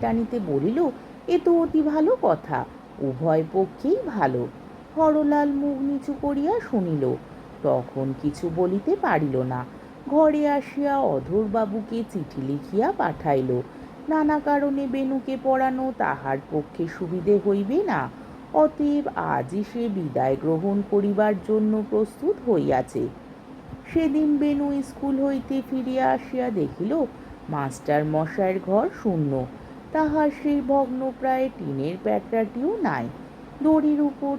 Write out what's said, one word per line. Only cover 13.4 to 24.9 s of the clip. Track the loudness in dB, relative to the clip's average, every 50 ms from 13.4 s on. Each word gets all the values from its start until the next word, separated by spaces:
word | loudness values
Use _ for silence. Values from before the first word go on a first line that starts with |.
| 2 2 0 -2 -2 -6 -12 -18 -18 -18 -18 -12 -4 0
নানা | 0 2 4 2 2 2 2
কারণে | 2 2 2 2 0 0 -2 -2
বেণুকে | -2 -2 -2 0 0 -2 -2 -2 -4 -6 -2
পড়ানো | 2 2 2 4 2 2 0 0 -2 -4 -2 0
তাহার | 0 0 0 -2 -2 -2 -2 -2 -4 -4
পক্ষে | -4 -4 -4 -4 -6 -6 -6 -6
সুবিধে | -4 -6 -6 -4 -4 -2 2 4 4 4 4 2
হইবে | 2 2 0 0 0 0
না, | 2 2 0 0 -2 -4 -8 -14 -18 -18 -18 -18 -14 0 4
অতএব | 4 4 4 4 0 0 2 2 0 0 -2 -4
আজই | -2 -2 0 0 0 -2 -2 -4 -4 -4 -4
সে | -4 -4 -4 -2
বিদায় | -2 -2 -4 -2 0 0 2 2 0 0
গ্রহণ | 0 0 0 0 0 0 0 0 0 2
করিবার | 2 2 2 2 2 4 4 2 2 0 0 0
জন্য | 2 2 4 2 2 0 0 0
প্রস্তুত | 0 0 0 0 -4 -2 0 0 0 0 0 2
হইয়াছে। | 2 2 4 2 2 2 0 -2 -4 -4 -4 -4 -6 -12 -18 -18 -20 -20 -18 -18 -18 -18 -16 -16 -16 -16 -14 -2
সেদিন | 0 2 2 2 2 2 2 2 2
বেণু | 2 2 2 2 0 0 0 -2 -2
স্কুল | -4 -6